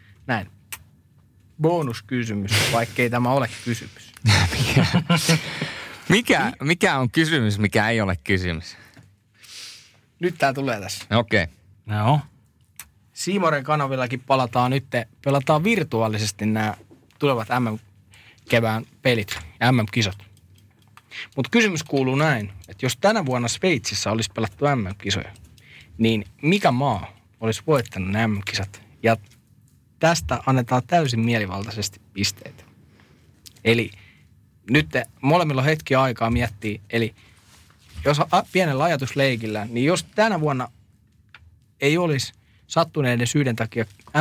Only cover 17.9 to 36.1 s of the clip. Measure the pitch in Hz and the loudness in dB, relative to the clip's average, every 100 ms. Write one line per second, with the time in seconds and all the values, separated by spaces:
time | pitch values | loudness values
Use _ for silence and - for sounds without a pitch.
17.9 | _ _ - - - - 117 113 110 - | _ _ -20 -20 -20 0 2 2 -2 -6
18.9 | _ 131 117 101 - - - 117 127 104 | _ 0 0 -2 -8 -12 0 2 2 2
19.9 | 120 104 - - - _ _ _ _ _ | 0 -2 -4 -14 -20 _ _ _ _ _
20.9 | - - - - - 123 233 214 160 - | -20 -20 -18 -10 -6 0 2 2 0 -2
21.9 | 139 131 135 156 127 104 - - - 127 | 0 0 2 2 0 -4 -12 -20 -6 -6
22.9 | - 196 226 143 123 123 - 190 143 - | 0 2 2 0 -2 -2 -2 0 0 -2
23.9 | 101 101 113 110 - 107 - 143 135 92 | -4 -2 -2 -2 -4 -6 -2 0 0 -2
24.9 | 98 98 98 - - - - - - - | -6 -6 -4 -6 -14 -20 -20 -20 -20 -14
25.9 | - 113 110 - - 147 202 180 123 143 | -2 0 0 -4 -4 0 2 2 2 0
26.9 | 101 - - _ _ 113 110 - 143 - | -2 -6 -16 _ _ -4 -2 0 0 0
27.9 | - 95 104 113 101 101 - 98 - - | -6 -4 0 0 -2 -4 -8 -8 -12 -20
28.9 | - 113 113 - - _ _ _ _ _ | -2 0 0 -2 -20 _ _ _ _ _
29.9 | - 160 170 - 123 - 131 117 127 - | 0 0 2 -2 -4 0 0 2 0 2
30.9 | 175 143 117 113 117 98 95 104 107 101 | 0 2 0 0 0 -2 -6 -8 -8 -8
31.9 | - _ - 101 - - - - _ _ | -10 _ -4 -4 -6 -14 -20 -20 _ _
32.9 | _ _ _ _ _ - - 113 117 110 | _ _ _ _ _ -20 -4 0 2 0
33.9 | - - _ _ _ _ _ - 143 156 | -8 -20 _ _ _ _ _ 0 0 2
34.9 | 131 117 - 135 170 160 131 139 156 - | -2 -4 -4 2 2 2 2 0 0 0
35.9 | 131 131 | 2 2